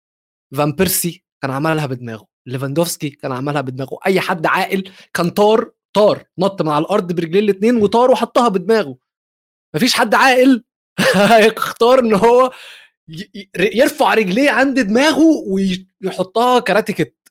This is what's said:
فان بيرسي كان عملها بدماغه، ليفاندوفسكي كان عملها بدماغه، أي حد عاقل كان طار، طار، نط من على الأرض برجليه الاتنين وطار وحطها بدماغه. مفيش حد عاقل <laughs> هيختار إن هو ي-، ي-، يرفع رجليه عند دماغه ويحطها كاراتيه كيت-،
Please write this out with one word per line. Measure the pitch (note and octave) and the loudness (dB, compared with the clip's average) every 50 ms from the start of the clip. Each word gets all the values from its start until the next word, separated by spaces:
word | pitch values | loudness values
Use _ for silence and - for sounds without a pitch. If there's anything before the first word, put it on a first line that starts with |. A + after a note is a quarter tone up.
| _ _ _ _ _ _ _ _ _ - C3+ | _ _ _ _ _ _ _ _ _ -10 -6
فان | C#3 D3 D3+ | -4 -4 -2
بيرسي | C#3+ D3 F#3+ F#3 F#3+ - - F3 D#3 - _ _ _ _ | -2 -2 -2 -2 -2 -4 -6 -6 -8 -10 _ _ _ _
كان | - C3 | -8 -6
عملها | C3 C#3 D3+ D#3+ D#3+ D#3 D3+ | -4 -4 -2 -2 -2 -2 -4
بدماغه، | B2+ C3 B2+ B2 A#2 A2 G#2+ - _ _ _ - | -6 -8 -8 -10 -12 -14 -14 -16 _ _ _ -14
ليفاندوفسكي | A#2+ B2+ B2+ C#3 C3+ C#3 D#3+ E3+ E3+ - - D#3 C#3+ | -12 -10 -8 -8 -4 -2 -2 -2 -2 -4 -8 -10 -10
كان | - _ - C#3 | -10 _ -10 -8
عملها | C3+ D3+ - D3 D3 D3 | -8 -6 -6 -4 -4 -4
بدماغه، | C3+ C3 B2+ B2+ C3+ - D3 - - | -6 -6 -8 -10 -10 -12 -10 -6 -2
أي | F#3+ F#3+ F3 | -2 -2 0
حد | - - F#3+ E3 D#3 | -2 -4 -4 -4 -2
عاقل | D#3 C3+ F3 F#3+ - F#3+ F#3+ F#3 - - - - _ - | -2 -2 -2 -2 -4 -4 -6 -8 -8 -16 -20 -18 _ -6
كان | - F3 E3+ | -4 -4 -2
طار، | - G3 G#3 G#3+ A3 A3+ - - _ _ _ _ - | 0 2 2 2 2 2 0 -4 _ _ _ _ 0
طار، | G3 G#3+ - C#3 - - _ _ - | 2 2 2 2 0 -6 _ _ -2
نط | F#3 F#3+ G3 - | -2 -2 -2 -2
من | D#3+ D#3 | -4 -2
على | D3 D3 D#3+ | 0 -2 -2
الأرض | - F#3+ G#3+ F#3 F3 | 0 -2 -2 -2 -4
برجليه | F3 E3+ E3 D#3+ E3 G3+ | -4 -6 -4 -2 0 0
الاتنين | G#3+ G#3 F#3 F#3+ G3+ A#3 B3 | 0 0 0 0 0 0 2
وطار | A3+ G#3 G3 - A#3 B3+ B3+ | 2 0 2 2 2 4 4
وحطها | B3 G#3+ A#3 - - C4 A#3+ A#3+ | 2 2 0 -2 0 0 2 2
بدماغه. | F#3+ F#3+ E3+ F#3+ A3+ A3 F3 C#3 C3 - _ _ _ _ _ _ _ _ _ _ _ _ _ _ - | 0 -2 0 0 0 0 0 -4 -8 -16 _ _ _ _ _ _ _ _ _ _ _ _ _ _ -4
مفيش | D3+ A3+ B3+ - | -2 -2 0 0
حد | - B3 G#3+ A#3+ | 0 0 0 2
عاقل | G#3 B3 C4+ B3 B3+ B3+ C4+ C4 A3 - _ _ _ _ _ _ | 2 4 4 4 4 4 4 4 2 -2 _ _ _ _ _ _
<laughs> | - - C5 - | -2 0 2 2
هيختار | F#3 G3+ G3+ A#3 A3 G#3 A3+ - - - - - - A#3 A#3 C4 C4 | 4 4 4 6 6 4 4 2 -2 -8 -8 -4 0 2 4 4 4
إن | A#3+ A3+ G#3+ | 4 2 2
هو | F#3 A3+ A#3 A#3+ B3 B3+ B3+ - - - - - - - _ _ _ _ - | 4 4 4 4 4 2 2 -2 -8 -20 -20 -20 -20 -20 _ _ _ _ -20
ي-، | D#3+ D#3+ G#3 _ - | -16 -16 -16 _ -16
ي-، | G3+ G3 _ - | -18 -18 _ -4
يرفع | F3+ F3+ A3 G3+ A3 C#4+ D4 D4 - B3 G3 G#3 | -2 -2 0 2 0 0 0 0 0 0 0 2
رجليه | A3 A3 F#3 F3+ A#3+ C#4+ C#4+ | 0 0 0 0 0 0 2
عند | G#3+ A3+ C4 C#4+ B3 C4+ | 2 2 0 0 0 -2
دماغه | B3 F#3+ G#3+ B3 C#4 D#4+ C#4 C4+ D#4+ D#4+ D4 A#3 - | -2 0 0 0 2 2 2 4 4 4 2 2 -2
ويحطها | G#3 F#3+ G3 G3 F#3+ F#3 F#3 - _ _ - F#3+ F#3 - - F3+ F#3 - A3+ A#3+ B3 B3 A#3+ | -4 -4 -2 -2 -2 -4 -6 -10 _ _ -12 -10 -8 -6 -6 -6 -4 -2 0 0 2 2 0
كاراتيه | A#3+ G3+ F3+ G#3 - - F#3+ | 0 0 -2 -2 -2 -4 -4
كيت-، | - D3+ - _ _ _ _ | -4 -6 -6 _ _ _ _